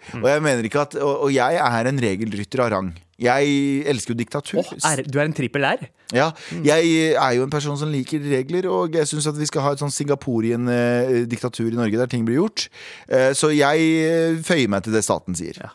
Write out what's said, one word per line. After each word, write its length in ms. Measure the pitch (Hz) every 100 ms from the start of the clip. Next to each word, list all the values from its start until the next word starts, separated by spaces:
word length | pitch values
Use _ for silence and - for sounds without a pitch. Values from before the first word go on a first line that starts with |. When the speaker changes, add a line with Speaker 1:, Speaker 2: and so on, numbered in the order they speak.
| -
Speaker 1:
Mm. 80 | -
Speaker 2:
Og 40 | 123
jeg 140 | 147 151
mener 220 | 123 110
ikke 140 | 143 147
at, 100 | 156
og, 140 | 139 139 143
og 60 |
jeg 240 | 135 123 170
er 300 | 139 117 120
en 80 | 139
regelrytter 640 | 113 95 110 101 104 127
av 60 | 120
rang. 200 | 98 92 82 - -
Jeg 300 | 120 131 143 139 139 139 147
elsker 240 | 127 -
jo 60 | 117
diktatur. 400 | 117 147 - 165
Speaker 1:
Åh, 80 | - - 156
er, 80 | 139
du 140 | 135 139
er 60 | 156
en 60 | 151
trippel 300 | 123 143 139
R? 140 | 226 139 _ - 120
Speaker 2:
Ja, 140 | 160 156 -
Speaker 1:
Mm. 80 | 170
Speaker 2:
jeg 300 | 147 156 165 160 160 135
er 140 | 135 120
jo 80 |
en 80 | 135
person 240 | 147 147 143
som 140 | 151
liker 300 | 143 127 156
regler, 460 | 143 131 131 180 185
og 220 | 185 175 160
jeg 140 | 151
synes 180 | 151 147
at 80 | 147
vi 140 | 151
skal 120 | 156 139
ha 80 |
et 80 | 139
sånn 100 | 143
Singaporean, 760 | - 143 139 - 117 113 117 123
eh, 560 | 123 123 120 127 120 120
diktatur 400 | 117 123 - 113
i 80 | 117
Norge 220 | 113 110
der 80 | 127
ting 160 | 123 113
blir 120 | 127
gjort. 300 | 214 - - - - - -
Eh, 240 | 127 131
så 160 | 135 156
jeg, 320 | 151 143 160 160 160 160
eh, 340 | 165 165 165
føyer 280 | 160 170 113
meg 140 | 98
til 100 | 110
det 100 | 110
staten 320 | - 87 - 85
sier. 220 | 80 -
Speaker 1:
Ja. 100 | -